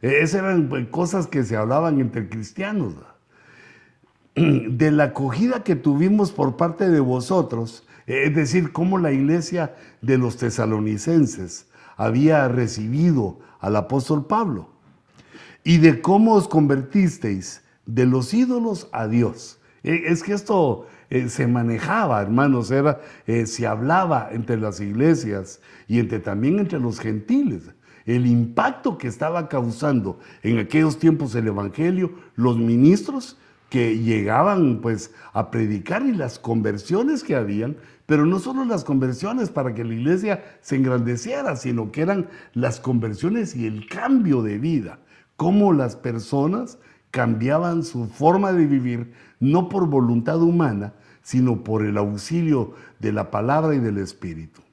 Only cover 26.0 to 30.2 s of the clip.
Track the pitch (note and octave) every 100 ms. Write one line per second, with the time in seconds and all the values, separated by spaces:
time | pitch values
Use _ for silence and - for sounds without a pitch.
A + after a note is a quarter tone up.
26 | A2 A2+ G2 G2+ B2+ F#3+ F#3+ D#3 A#2+ G2+
27 | A2 G#2+ G#2 B3+ C#4 G2+ - - _ -
28 | - A#2+ B2 A#2+ A#2 - - - - F3
29 | B2 G#2+ D3+ F3 D#3 C#3 A#2 A2+ D3 C3
30 | F#2+ F2